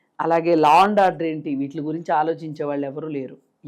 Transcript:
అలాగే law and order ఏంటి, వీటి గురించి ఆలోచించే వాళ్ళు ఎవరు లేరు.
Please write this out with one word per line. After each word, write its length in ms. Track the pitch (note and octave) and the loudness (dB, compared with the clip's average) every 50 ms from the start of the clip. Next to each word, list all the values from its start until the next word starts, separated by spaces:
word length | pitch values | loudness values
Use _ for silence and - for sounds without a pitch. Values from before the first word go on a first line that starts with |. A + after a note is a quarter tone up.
| _ _ _ - | _ _ _ -6
అలాగే 340 | D3+ D#3+ E3 E3 D#3+ E3+ E3+ | -2 0 0 2 2 2 2
law 340 | D#3+ D3+ D3 D3+ F3 F#3+ G3+ | 4 6 6 6 6 6 4
and 180 | G#3+ G3+ G3 F#3 | 4 4 4 2
order 160 | E3 D3+ E3 | 2 0 -4
ఏంటి, 320 | E3 D#3 D#3 D3 D#3+ C#3+ | -6 -6 -6 -6 -6 -4
వీటి 240 | C3+ C#3 C3+ C#3 D#3+ | -4 -4 -6 -8 -8
గురించి 320 | D3 D#3 D3+ E3 E3+ - | -6 -6 -6 -6 -4 -2
ఆలోచించే 540 | E3+ D#3 D#3 D#3+ E3 D3+ E3 D#3 D3+ D3+ D#3 | -2 0 0 0 -2 -4 -6 -10 -8 -8 -6
వాళ్ళు 220 | D3 C#3+ C#3+ C#3+ C#3 | -4 -4 -4 -4 -6
ఎవరు 200 | C3+ D#3 D#3 D#3 | -8 -8 -10 -8
లేరు. 300 | D3+ C#3 C3+ B2 - - _ _ _ _ - | -8 -8 -8 -10 -12 -18 _ _ _ _ -12